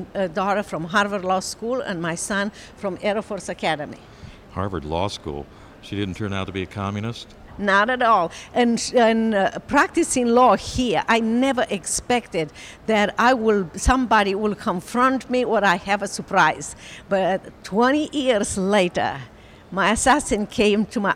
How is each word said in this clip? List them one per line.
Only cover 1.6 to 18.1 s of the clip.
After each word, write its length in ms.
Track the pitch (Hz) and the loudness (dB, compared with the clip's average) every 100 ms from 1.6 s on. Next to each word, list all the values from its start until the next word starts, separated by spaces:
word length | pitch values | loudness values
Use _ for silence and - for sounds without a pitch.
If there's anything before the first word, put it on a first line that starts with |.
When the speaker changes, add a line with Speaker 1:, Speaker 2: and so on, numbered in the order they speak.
| 226 254 - | -4 -4 -4
Speaker 1:
and 120 | 175 | -4
my 160 | 170 170 | -4 -6
son 340 | - 202 202 - - - | -4 -2 -4 -6 -20 -8
from 220 | 202 175 | -6 -4
Air 200 | 208 208 | -2 -2
Force 260 | - 196 - | -4 -8 -8
Academy. 520 | 180 185 151 143 - - - - - - | -4 -2 -2 -6 -12 -18 -20 -20 -20 -12
Speaker 2:
Harvard 320 | 92 98 87 | -6 -4 -4
Law 240 | 71 82 101 | -4 -2 -2
School. 380 | - 80 71 71 - - - | -4 -8 -10 -12 -18 -20 -20
She 120 | - | -10
didn't 220 | 101 101 87 | -6 -4 -4
turn 160 | 104 | -6
out 140 | 98 95 | -4 -4
to 60 | |
be 100 | 95 | -6
a 100 | 90 104 | -6 -6
communist? 440 | 98 104 113 117 - - - - | -4 -4 -6 -10 -16 -20 -18 -6
Speaker 1:
Not 320 | 202 196 220 | 2 2 2
at 140 | 254 | 2
all. 300 | 233 208 165 - - | 4 4 2 -6 -6
And, 240 | - 240 233 - 247 | 0 2 2 0 4
and, 360 | 226 226 226 | 4 4 2
uh, 280 | 208 190 - - | 2 0 -2 0
practicing 580 | 285 370 330 330 262 240 | 2 2 2 0 0 2
law 300 | 233 254 - | 6 6 4
here, 480 | - - 247 151 - | 0 -4 0 0 2
I 140 | 226 | 0
never 440 | 226 233 269 247 - | 2 2 2 0 -2
expected 800 | 196 - - - 247 - 180 156 - - - - | -4 -4 -6 -2 -2 -2 -6 -6 -8 -20 -12 0
that 280 | 214 202 - | 2 2 2
I 160 | 233 | 2
will, 380 | 262 220 208 170 190 | 4 2 2 0 -2
somebody 580 | - 262 240 220 202 | 0 2 4 4 4
will 220 | 196 214 185 | 0 -2 -2
confront 720 | 214 269 - 240 254 262 - | -4 -4 -4 0 2 2 -2
me 140 | 247 | -2
or 200 | 240 214 | 0 2
I 120 | 196 175 | 2 2
have 260 | 196 202 | 0 -2
a 60 | 208 | -2
surprise. 640 | - 160 190 160 - - - - - - | -8 0 4 4 2 -8 -14 -18 -16 -2
But 300 | 196 180 190 - - | 0 2 0 -4 -18
twenty 460 | - 190 254 294 302 | -4 2 2 2 0